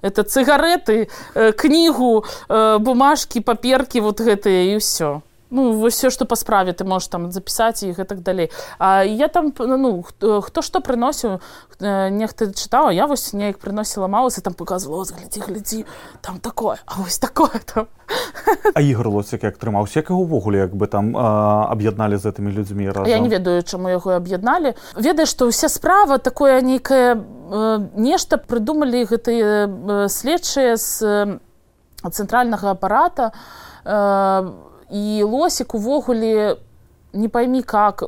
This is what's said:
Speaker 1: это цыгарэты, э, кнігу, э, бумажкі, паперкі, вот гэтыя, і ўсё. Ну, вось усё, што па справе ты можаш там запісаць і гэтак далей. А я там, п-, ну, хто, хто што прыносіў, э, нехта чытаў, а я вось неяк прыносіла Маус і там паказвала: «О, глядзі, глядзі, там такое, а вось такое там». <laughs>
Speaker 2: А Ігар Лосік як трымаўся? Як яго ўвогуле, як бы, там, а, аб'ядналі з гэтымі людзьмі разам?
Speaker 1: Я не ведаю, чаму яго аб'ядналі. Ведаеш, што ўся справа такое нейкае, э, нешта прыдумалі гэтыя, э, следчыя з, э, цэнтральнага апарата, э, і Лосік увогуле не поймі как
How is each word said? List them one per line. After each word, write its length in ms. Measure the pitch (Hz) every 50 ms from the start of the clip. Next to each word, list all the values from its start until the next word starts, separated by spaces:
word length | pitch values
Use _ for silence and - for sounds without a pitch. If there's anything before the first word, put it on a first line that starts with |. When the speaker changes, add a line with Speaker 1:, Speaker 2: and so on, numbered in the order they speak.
Speaker 1:
это 220 | - 196 196 - 208
цыгарэты, 800 | - - 269 262 254 294 277 294 330 349 349 359 - 214 226 214 - - - - - -
э, 180 | - 220 220 220
кнігу, 720 | - - 302 285 330 330 330 277 226 254 247 226 214 208 - - - - _
э, 300 | - 220 220 220 214 214
бумажкі, 600 | 214 254 254 240 269 277 311 - - - - 240 208
паперкі, 560 | - 233 233 - 247 262 254 262 - - 240
вот 200 | 208 214 208 214
гэтыя, 520 | 226 233 208 202 - 208 190 180 180 185 202
і 80 | 214
ўсё. 400 | 208 - - - 165 147 143 151 - _ _ _ _ _
Ну, 220 | 247 262 269 240 220 214
вось 160 | 220 233 220 - -
усё, 60 | 254
што 140 | 254 - 254
па 100 | - 233
справе 380 | 226 - - 220 196 185 185 175
ты 100 | - 185
можаш 240 | 190 185 185 180
там 240 | - - 175 170 175
запісаць 520 | 180 190 185 - - - 226 226 226 - 202
і 100 | 190 175
гэтак 240 | 180 190 - 208 185 170
далей. 280 | 190 185 190 165 160 - - - - - -
А 240 | 175 190 190 196 190
я 220 | 202 214 220 285
там, 240 | 311 - 359 311 302
п-, 120 | 277 - 247
ну, 380 | 247 262 262 269 254 202 175 180
хто, 380 | - - _ 196 220 214 208
хто 200 | 196 - - -
што 180 | - - - 381
прыносіў, 600 | - - 254 233 233 269 302 - - 226 190 180 - - - - - _ - _
э, 300 | 190 202 196 196 190 190
нехта 340 | 196 208 220 208 - - 226 202
чытаў, 360 | 196 - - - - 254 311
а 60 | 262 175
я 120 | 175 240
вось 240 | 294 285 - - - -
неяк 240 | 202 202 208 196
прыносіла 500 | - - 202 202 214 214 - - 208 190
Маус 300 | 185 202 220 262 254 240
і 40 | -
там 120 | - 202 175
паказвала: 480 | - 175 - 185 185 196 135 151 180
«О, 40 | 190
глядзі, 320 | 165 175 165 - - - 208 208
глядзі, 380 | - 185 214 202 - 214 220 214 - - - - - - -
там 180 | - - 185 180
такое, 380 | - 233 - - 220 208 - - -
а 140 | - - 190
вось 180 | 190 175 - -
такое 440 | - - - - 339 - - 226 -
там». 220 | - - 226 214 - - - -
<laughs> 680 | - 427 508 494 359 - - - - 370 - - 427 -
Speaker 2:
А 60 | 156
Ігар 260 | 147 143 127 107 120
Лосік 360 | 113 101 104 101 - - 107 -
як 140 | 107 95
трымаўся? 420 | - - 113 104 101 104 101 - 156
Як 100 | 156 -
яго 120 | 185 180 185
ўвогуле, 300 | 165 160 117 90 107 101 98 95
як 80 | 90 104
бы, 120 | 98 104
там, 280 | 101 - 101 104 110 107
а, 500 | 104 120 110 107 104 107 104 104 107 107 -
аб'ядналі 460 | 117 110 104 110 101 104 110 107 101
з 80 | 101 92
гэтымі 240 | 110 95 - 101 101
людзьмі 360 | 98 104 104 98 101 101 101 98
разам? 160 | 98 196 196
Speaker 1:
Я 120 | 220 226 220
не 100 | 233 247
ведаю, 340 | 214 185 180 180 175 175 175
чаму 240 | - - 180 180 185
яго 220 | 180 180 175 196 185 175
аб'ядналі. 560 | 180 180 196 180 196 240 285 359 320 269 214 - - - -
Ведаеш, 340 | 233 220 302 330 302 320 -
што 160 | - - 262
ўся 220 | 240 226 - - 302
справа 460 | - - - 320 359 403 415 302 277 262
такое 400 | - 254 247 - 285 277 262 262
нейкае, 540 | 254 254 254 254 - - 269 262 247 247 240
э, 720 | 220 - 202 - - - 170 175 214 220 220 220 214 202 - -
нешта 400 | 208 214 262 349 359 - - 226
прыдумалі 680 | - - - 240 240 208 220 311 302 294 254 233 247 240
гэтыя, 600 | - 226 226 - 240 233 233 220 208 214 208 208
э, 400 | 202 190 - 175 196 208 202 202 196
следчыя 640 | - - - 254 330 349 - - - 277 262 240 226
з, 240 | 220 - - - - 220
э, 360 | 208 208 208 202 202 190 - _ _ _ _ _ _ _ _ _ _ _ - -
цэнтральнага 680 | 175 - - 208 196 220 247 247 233 220 196 196 202
апарата, 600 | 196 190 - 190 202 262 320 359 - - 247 220 - - - - - - - - - - -
э, 640 | - 208 208 202 202 196 196 196 190 190 190 190 180 - - 73 - - - - _
і 340 | - 202 208 214 214 214 208
Лосік 520 | 214 220 269 320 359 - - 240 - -
увогуле 800 | 220 202 233 285 302 285 - 247 220 220 226 220 214 214 208 - - - - _ - _ _ _ _ _ _ -
не 140 | 190 220
поймі 340 | 220 - 240 240 247 254 262
как 420 | 233 - - 208 208 208 202 - -